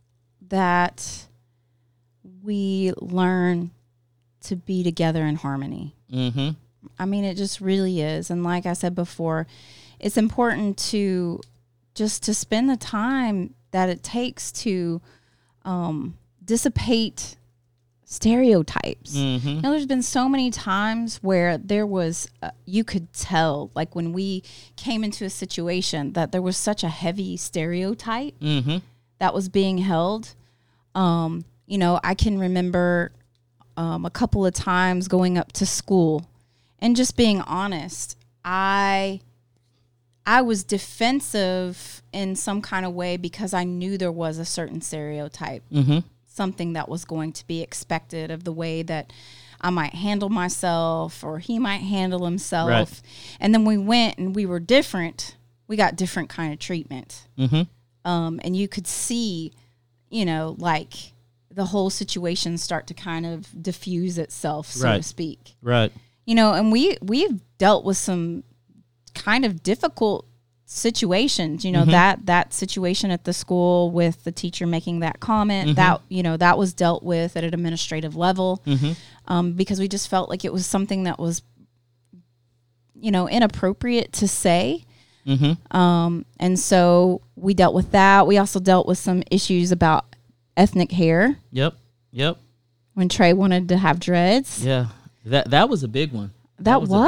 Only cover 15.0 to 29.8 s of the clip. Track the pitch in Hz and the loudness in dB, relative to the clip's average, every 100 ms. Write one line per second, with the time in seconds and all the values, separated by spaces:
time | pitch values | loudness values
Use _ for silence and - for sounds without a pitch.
15 | - _ _ _ _ _ - 180 170 156 | -8 _ _ _ _ _ -6 -4 -4 -4
16 | - - _ _ 180 233 285 - 220 233 | -8 -12 _ _ -4 0 0 0 0 0
17 | 220 - - - _ _ _ _ _ _ | 0 -6 -14 -16 _ _ _ _ _ _
18 | - - 220 240 254 196 151 - - - | -18 -2 2 6 6 6 4 -4 -6 -8
19 | - 143 135 127 135 151 208 302 277 262 | -8 -2 -2 -2 -2 -2 -2 0 0 -2
20 | 240 262 262 269 254 214 - 190 214 226 | 0 0 2 2 0 -2 -2 -2 0 -2
21 | 233 - 190 185 175 165 190 208 208 190 | -6 -6 0 2 2 0 -2 -2 0 -2
22 | 165 170 - _ - - - 196 220 196 | -2 -4 -10 _ -14 -14 -6 -2 -2 -4
23 | 165 - - 170 160 147 - - 165 175 | -6 -10 -2 0 2 0 -4 -6 -6 -4
24 | 170 175 196 185 - - - - 254 226 | -4 -4 -4 -6 -10 -20 -20 -14 -6 -4
25 | 214 208 196 - 185 - 170 180 180 160 | -4 -6 -8 -10 -10 -6 -4 -2 -2 -4
26 | 143 175 156 185 180 180 - 208 170 160 | -4 -4 -2 -2 -2 -2 -2 -2 -4 -4
27 | 180 196 185 175 - 175 160 175 190 220 | -4 -4 -6 -8 -8 -6 -4 -2 -4 -6
28 | 226 226 285 - 151 147 131 170 - _ | -6 -6 -6 -6 -2 0 0 -4 -6 _
29 | _ - 185 - 190 196 196 185 | _ -4 -2 0 -2 0 0 0